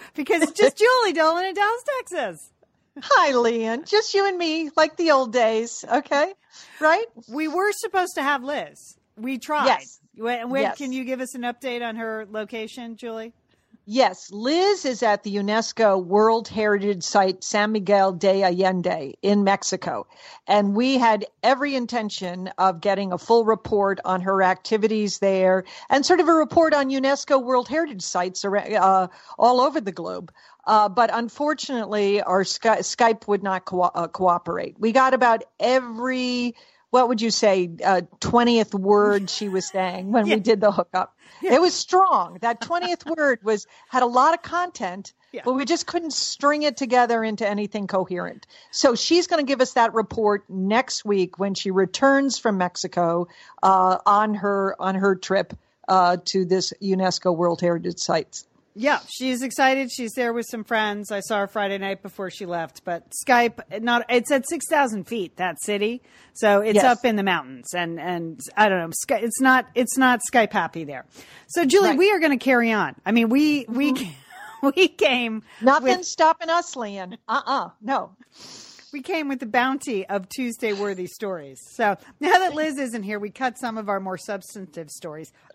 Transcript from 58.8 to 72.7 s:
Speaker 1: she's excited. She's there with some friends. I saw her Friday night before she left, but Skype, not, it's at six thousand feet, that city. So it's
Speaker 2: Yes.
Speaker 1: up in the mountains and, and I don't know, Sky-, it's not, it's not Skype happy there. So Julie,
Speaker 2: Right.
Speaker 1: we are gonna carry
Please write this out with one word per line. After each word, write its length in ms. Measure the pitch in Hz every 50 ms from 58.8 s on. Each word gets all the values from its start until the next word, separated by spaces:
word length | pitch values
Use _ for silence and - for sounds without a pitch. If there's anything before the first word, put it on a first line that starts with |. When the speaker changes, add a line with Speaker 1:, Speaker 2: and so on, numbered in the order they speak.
| 220 285 285 196 - -
Speaker 1:
she's 340 | - - 254 262 254 240 262
excited. 480 | 262 - - 277 262 262 269 269 247
She's 220 | - - 247 220 -
there 200 | - 247 240 233
with 140 | 233 226 -
some 140 | - 226 208
friends. 480 | - 240 220 214 208 202 208 208 -
I 100 | 214 202
saw 200 | 190 - 226 208
her 80 | 202 196
Friday 280 | - 214 202 196 196
night 260 | 196 196 196 196 190 -
before 280 | 196 - - 196 180
she 160 | 170 - 202
left, 380 | 175 175 170 160 160 - - -
but 180 | - 175 170 - _ - - -
Skype, 560 | - 254 240 240 233 233 - - - 185 214 226
not, 240 | 240 240 240 240 -
it's 220 | 247 247 240 -
at 180 | 294 269 233 -
six 160 | 339 311 - -
thousand 340 | 320 302 285 247 220 202 175 -
feet, 280 | 233 233 185 156 - -
that 220 | 180 180 165 -
city. 420 | - - 208 202 208 214 240 247 - _ _ - - _ _
So 260 | - - 214 202 202
it's 160 | 208 226 208
Speaker 2:
Yes. 80 | 208 226
Speaker 1:
up 200 | 254 240 - -
in 120 | 247 220
the 80 | 208 196
mountains 500 | 196 180 165 139 127 135 123 120 - -
and, 240 | 180 175 165 170 165
and 400 | 143 180 180 170 170 165 160 - - - -
I 120 | - 214 208
don't 100 | 190 180
know, 120 | 165 165 160
Sky-, 260 | - - - 269 208 214
it's 160 | 233 220 -
not, 260 | 262 262 254 254 247 - -
it's 240 | 240 254 - - 262
not 220 | 262 254 247 240 - - -
Skype 200 | 247 220 208 -
happy 320 | 208 170 160 - 165 160
there. 200 | 139 139 127 - _ _ - - - - - - -
So 160 | - 349 339
Julie, 260 | 269 254 403 392 349
Speaker 2:
Right. 80 | 302 262
Speaker 1:
we 140 | 359 403 427
are 80 | 359
gonna 180 | 320 311 277 233
carry 320 | - 269 262 240 233 226